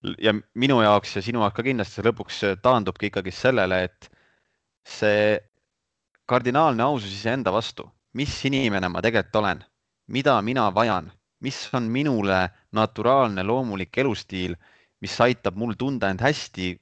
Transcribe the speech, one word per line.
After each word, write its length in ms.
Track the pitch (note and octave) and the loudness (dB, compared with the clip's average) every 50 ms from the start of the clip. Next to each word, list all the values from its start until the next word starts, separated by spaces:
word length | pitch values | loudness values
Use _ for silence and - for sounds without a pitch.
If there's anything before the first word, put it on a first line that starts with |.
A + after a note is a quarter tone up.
| - | -8
L-, 80 | G#2 F2+ - - | -8 -8 0 0
ja 80 | A2 G#2+ G#2+ - _ _ | 0 0 0 -4 _ _
minu 240 | A#2 B2 C#3 C#3 A#2+ A2 | -2 0 2 4 4 6
jaoks 320 | G#2 G#2 G2+ - - - | 6 4 4 2 -2 -8
ja 80 | G#2 F#2 | -6 -6
sinu 160 | A2 A#2+ A#2+ G#2+ | -4 -2 0 -2
jaoks 160 | G2+ - - | -2 -2 -2
ka 80 | A2+ | -4
kindlasti 320 | C3 C3+ A#2 G2+ - - - | -2 -2 -2 -4 -6 -6 0
see 80 | G2 | 0
lõpuks 320 | A2+ - - G#2 - - - - G2+ F#2+ F#2 - | 0 0 0 -8 -12 -8 -4 -2 -2 -2 2 2
taandubki 480 | B2 C3 A#2 G#2 F#2 F#2 - - G2+ | 4 4 4 2 -2 -6 -4 -6 -4
ikkagi 240 | - G2+ F#2 F#2 - | -4 -4 -6 -6 -10
sellele, 460 | - - B2+ C3 A2+ F#2+ F#2 F#2 F#2 F#2 F#2 | 0 0 2 2 2 2 2 2 0 0 -2
et 200 | _ _ - - _ _ _ _ _ _ _ _ _ _ _ _ _ _ _ | _ _ -20 -20 _ _ _ _ _ _ _ _ _ _ _ _ _ _ _
see 480 | - - - A2 G#2+ G#2 G#2 G#2 G#2+ G#2+ - - _ _ _ _ _ _ _ _ _ _ _ _ _ _ _ _ - | -18 -8 0 2 2 4 4 4 2 2 0 -4 _ _ _ _ _ _ _ _ _ _ _ _ _ _ _ _ -2
kardinaalne 560 | B2 B2+ A#2 B2 A#2+ C#3+ E3 D#3 B2+ A2+ A#2 | 0 0 0 2 2 4 4 4 4 2 2
ausus 240 | C#3 D3+ B2+ G2+ G2 | 0 0 -2 -4 -8
iseenda 400 | F#2+ G2+ G2+ A2+ A#2+ C3+ A#2 F#2+ | -10 -4 -4 -2 -2 0 0 0
vastu, 400 | F#2 A2 A2 - - - - - _ _ _ _ _ | 0 0 -2 -4 -10 -14 -18 -18 _ _ _ _ _
mis 240 | A#2+ C#3+ C#3+ - - - | -6 -4 -4 -6 -2 -2
inimene 400 | C3+ C#3 C3+ C#3 A2+ G2+ F#2+ F#2 | 0 0 2 0 0 0 0 -2
ma 160 | F2+ E2+ F2+ F#2 | -2 -4 0 -2
tegelikult 400 | A2+ A#2 A2 F#2+ - - A2 G#2+ | 0 0 0 -2 0 -2 0 0
olen, 200 | G2 E2+ D2+ - _ _ _ _ _ _ _ _ - G#2+ | 0 -2 -4 -8 _ _ _ _ _ _ _ _ -6 -6
mida 240 | B2+ C3+ D3 C3 A2 | 0 2 2 2 2
mina 300 | G2 A2 B2+ C3+ A2+ G2+ | 2 0 0 2 0 2
vajan, 400 | F#2 G2+ A#2 A#2 G#2 F2+ D#2+ F2+ - _ _ _ _ _ - | 2 2 2 2 0 -2 -4 -8 -18 _ _ _ _ _ -10
mis 120 | C3 C3+ - - - - | -8 -8 -8 -10 -6 -4
on 160 | B2+ A#2+ A2+ | -4 -2 -2
minule 580 | A#2 C3 D3 D3+ C3 A2 G2+ G2 F#2+ F#2 F#2 F#2 _ _ _ _ | -2 -2 0 0 0 0 2 2 2 2 0 0 _ _ _ _
naturaalne, 720 | - G#2+ A2 G#2+ _ - G#2+ A#2+ C3 C#3 C3 A2+ G2+ F#2+ F#2 | -2 0 0 0 _ -2 2 2 4 4 2 2 0 -4 -2
loomulik 540 | G2+ A#2 C3 C3 A#2 G2+ F#2+ F#2 - - | -2 -2 -2 -2 -4 -4 -6 -8 -4 -2
elustiil, 580 | - C3+ C3+ G#2+ - - _ G2 F#2 F2+ F2+ F2 - _ _ _ _ _ _ _ _ | 0 0 0 0 -2 -6 _ -6 -4 -4 -4 -6 -8 _ _ _ _ _ _ _ _
mis 140 | - F#2+ - - | -10 -10 2 2
aitab 360 | A#2+ B2+ B2 - _ G2+ F#2 G2 | 4 4 4 0 _ -6 -4 -4
mul 160 | A#2 A#2+ G#2+ - | -4 -4 -4 -4
tunda 300 | B2 C#3 C#3 A#2+ G#2 G2 | -4 -4 -2 -2 -2 -2
end 140 | F#2+ G2 A#2 | -2 0 0
hästi 480 | C#3 D3+ - - - _ G2 F#2 F2+ F2+ - | 0 0 0 -6 -12 _ -6 -6 -6 -6 -8